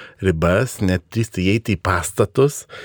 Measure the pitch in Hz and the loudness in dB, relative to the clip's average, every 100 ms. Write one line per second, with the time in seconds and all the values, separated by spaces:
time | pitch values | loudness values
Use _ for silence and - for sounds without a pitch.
0 | - - 95 80 85 95 123 - 98 90 | -20 -2 0 2 2 2 0 -2 0 0
1 | - 113 113 - 92 113 117 95 92 90 | -2 -4 -4 -2 0 0 0 -2 0 -2
2 | - - 107 - 143 - - - | -2 -2 0 2 2 0 -12 -18